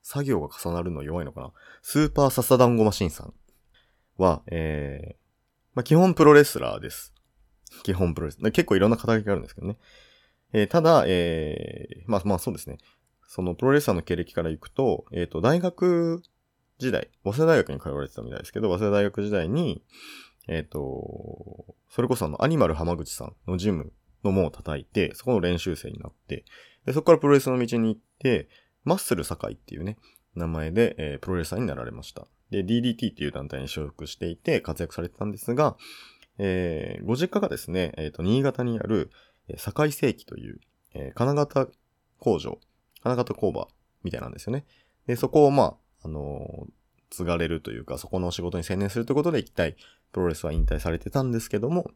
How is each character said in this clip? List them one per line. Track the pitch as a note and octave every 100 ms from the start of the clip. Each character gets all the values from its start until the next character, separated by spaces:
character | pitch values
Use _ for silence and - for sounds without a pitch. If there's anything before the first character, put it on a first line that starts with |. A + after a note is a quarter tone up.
作 | - C#3+
業 | C#3 G2+ D2
が |
重 | - E2+
な | F2
る | F2
の | D#2
弱 | D2 E2+
い |
の | C#2+
か | -
な。 | C2 _ - -
ス | - C#3+
ー | D3+
パ | - C#3
ー |
サ | C3
サ | A#2+ B2+
ダ | B2
ン | A#2
ゴ |
マ | G#2+
シ | - F2
ン |
さ | -
ん | - - _ _ _ _ _ _ _ -
は、 | F#2 D#2 -
え | E2 D#2+ D2+ C#2+ C#2 -
ー、 | - _ _ _ _ _
ま | -
あ、 |
基 | A#2+
本 | D#3 F#3
プ | E3
ロ | D3+
レ | D3
ス | D3 -
ラ | B1+ -
ー |
で | -
す。 | - - _ _ _ _ _ - -
基 | -
本 | F2+ F2+
プ | D#2
ロ | D#2
レ |
ス。 | -
結 | G#2+ -
構 | - F#2+
い |
ろ | G2+
ん |
な | A2+
肩 | A2+
書 | A2
き |
が | G#2
あ | F#2
る |
ん |
で | -
す |
け | -
ど | F#2
ね。 | A2 _ _ _ _ _ _ _
え | -
ー、 | G#2
た | E3+
だ、 | D#3+ D#3 D#2+
え | F#2 E2+ E2 D2+ - - - - -
ー、 | F2
ま | G#2
あ、 | G#2
ま |
あ、 | F2+
そ | -
う |
で | E2
す | D2
ね。 | C#2 _ _ _ _ _
そ | -
の | F2+
プ | E2+
ロ | B2+
レ | C#3+
ス | C#3+
ラ |
ー | F2+
の |
経 | -
歴 | E2+ E2+
か | -
ら | E2
い | D#2
く | -
と、 | - C3 E2+ -
え | E2
ー | F2
と、 | D#2+
大 | G#2 E3+
学 | F3+ F3 F3+ E3+ E3+ E3+ _ _ _ _ _ _
時 | B2+
代、 | F2+ - _
早 | G2
稲 | A#2
田 | D#3+
大 | D3+
学 | E2+
に | C#2
通 | -
わ | C#2
れ | C#2
て |
た | -
み | A#1+
た | C2
い |
で |
す | -
け | G#2
ど、 | G#2+
早 | F2
稲 | G#2
田 |
大 | G2+
学 | G2+ G#2
時 | G#2
代 | G2+ E2
に、 | C#3+ D#3 D2 _ - - - - _ -
え | D#2+
ー | D2+
と、 | D2+ C2+ B1+ - - - - - - - - _
そ | -
れ | B2
こ | B2+
そ | E2
あ |
の、 | -
ア | C#3
ニ | D#3+
マ | F2+
ル |
浜 | D#2 E2 E2+
口 | D#2
さ | -
ん | - - -
の | F#2
ジ | G#2
ム | E2+ D2 _ _ _
の | G#2
門 | F#2+ D#2+
を |
叩 | - - D2
い |
て、 | - G#2+ D#2+
そ | -
こ | B2+
の | A2+
練 | F2 F2
習 | F#2 D#2
生 | -
に | -
な | -
っ | _ -
て、 | - _ - - _
で、 | -
そ | C#3
こ | D#3
か |
ら | D#3
プ | C#3+
ロ |
レ | C#3+
ス | C3
の | B2+
道 | A#2 A#2+
に | A2+
行 | G#2+
っ | _ _
て、 | C3 G2+ - _ _ _
マ | C3+ F#3+
ッ |
ス | -
ル | -
堺 | - - -
っ | -
て | -
い | -
う |
ね、 | F#2 G#2+ _ _ _
名 | F2 E2
前 | D#2+ D#2
で、 | F#2+ A#2 -
え | D2+ C#2
ー、 |
プ | -
ロ | F2+
レ |
ス | D#2
ラ | F#2
ー |
に | A2+
な |
ら | C2+
れ | A#1+
ま | A1
し | -
た。 | - - _ _
で、 | G2+
デ | F#2
ィ | A#2
ー |
デ | B2
ィ | A#2
ー |
テ | G#2+
ィ |
ー |
っ |
て | -
い | C#2+
う |
団 | C2+ C#2+
体 | C2+
に | C2+
所 | -
属 | D2 - D2+
し | -
て | F2
い | E2+
て、 | - C3
活 | - D#2+
躍 | E2+
さ | -
れ | F2
て | -
た |
ん | G#2
で | G#2
す | -
が、 | B2 D3+ - - - - _ _ -
え | G2 F#2 F2+ D#2+ - G1+
ー、 | -
ご | B2+
実 | F3+
家 | G#3
が | G#3
で | -
す | -
ね、 | F2+ F2 -
え | D2+
ー |
と、 | -
新 | F2 B2
潟 | C#3 C3
に | B2 A2+
あ |
る、 | G2+ G#2+ - _ _ _ -
え |
ー、 | -
堺 | - B2 D3+
製 | C#3+ C3+
機 | - -
と | -
い | -
う、 | - _ _ _
え | - C2+
ー、 |
金 | - B2+
型 | C#3+ C#3+ C3+ C3 _ _ _ _ _
工 | - E2+
場、 | - - _ _ _ _
金 | A#2 B2
型 | A#2+
工 | - G2+
場 | B1 G1+ _ _ _
み | F#2
た | -
い |
な | A1+
ん |
で | -
す | -
よ |
ね。 | C3 - _ _ _ -
で、 | A#2+
そ | C3+
こ | D#3 D3
を、 |
ま | C#3
あ、 | G2 - _ _
あ | -
の | D2+ C#2+ C#2+ - C#2+ C#2+
ー、 | _ _ _ _
継 | -
が | F2 E2+
れ | E2
る | E2
と | -
い | A1+
う |
か、 | - C2
そ | -
こ | F#2
の | F2+
仕 | F2
事 | F2 F2
に |
専 | E2 F#2+
念 | G2+
す | A2
る | A#2
と |
い |
う | C3+
こ |
と | E3+
で、 | D3
一 | -
体 | - E2 - - _ _
プ | -
ロ | F2+
レ |
ス | D#2+
は | D#2+
引 | D#2+ D#2
退 | D#2
さ | -
れ | E2
て | G2
た | C#3
ん | C3
で | A2+
す | -
け | G#2+
ど | A#2
も | F3 -